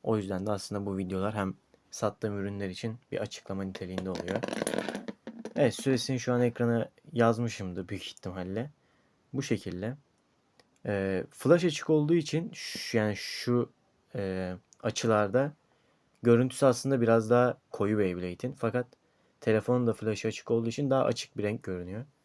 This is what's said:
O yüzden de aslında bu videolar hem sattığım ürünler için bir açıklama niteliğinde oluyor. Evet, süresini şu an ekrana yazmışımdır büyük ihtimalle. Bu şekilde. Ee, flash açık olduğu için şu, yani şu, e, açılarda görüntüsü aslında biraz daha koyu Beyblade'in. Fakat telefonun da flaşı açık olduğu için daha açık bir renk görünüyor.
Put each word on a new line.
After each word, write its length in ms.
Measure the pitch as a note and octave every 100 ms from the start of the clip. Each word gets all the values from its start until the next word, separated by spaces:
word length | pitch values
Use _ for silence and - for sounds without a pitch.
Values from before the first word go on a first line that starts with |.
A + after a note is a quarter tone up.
O 140 | - A2
yüzden 280 | G2 F#2+ G2+
de 60 |
aslında 340 | G2+ - G#2 G2+
bu 120 | F#2+
videolar 380 | F#2 F#2 G2+ G#2+
hem 180 | F#2+ - _ _ _
sattığım 480 | - G#2+ - G#2+ G2+
ürünler 300 | G2 G2+ G2
için 280 | F#2 A2+ A2+ _
bir 60 | -
açıklama 460 | G#2 - - G2
niteliğinde 460 | F#2+ F#2+ F2+ F#2 F#2
oluyor. 300 | F2 F2 G#2 - - - - - - - - - - - -
Evet, 200 | C3 -
süresini 440 | C3+ B2+ - B2+
şu 140 | B2
an 80 | B2
ekrana 480 | B2 A#2 A#2+ A#2 - _ -
yazmışımdır 760 | A#2+ A2+ A2+ A#2+ - F#2+ F2 F#2
büyük 200 | F#2+ -
ihtimalle. 640 | - F#2 F#2 F2+ G2+ C#3 _ _ _ _ _ _
Bu 80 | C3
şekilde. 560 | C#3+ G#2 G2 F2+ G#2+ C#3+ _ _ _ _ _ _ _ _ -
Ee, 380 | G2+ G2 F#2+ -
flash 340 | - C3 E3+ F3
açık 240 | D3+ -
olduğu 260 | D#3 D3 E3+
için 360 | D3+ D3+ F#3+
şu, 440 | - - - - A2+
yani 180 | G#2+ G2
şu, 560 | - - - A#2+ A#2+ _ _ _ _ -
e, 380 | F#2+ F#2 F#2 F#2 _ _
açılarda 720 | A2+ - A2+ G#2+ G2+ A#2+ C#3+ - _ _ _ _ _ _
görüntüsü 420 | A#2 A#2 B2+ - C#3
aslında 360 | A#2+ C3+ C3+
biraz 280 | A2+ A2+ A2
daha 280 | A#2+ B2 - _
koyu 260 | - G2+ G#2+
Beyblade'in. 560 | F#2+ F2+ F2+ F2+ B2+
Fakat 340 | - A#2 B2 B2 _ _ _ _ _
telefonun 460 | - A2 A2+ B2 A#2
da 60 |
flaşı 340 | G#2 A2 G#2 A2+
açık 240 | - -
olduğu 180 | A#2 A2+
için 200 | A#2 C#3+
daha 140 | C3
açık 340 | B2+ A#2+ - -
bir 60 |
renk 200 | G#2 A2+
görünüyor. 420 | - F2+ F2 G#2 C#3+ _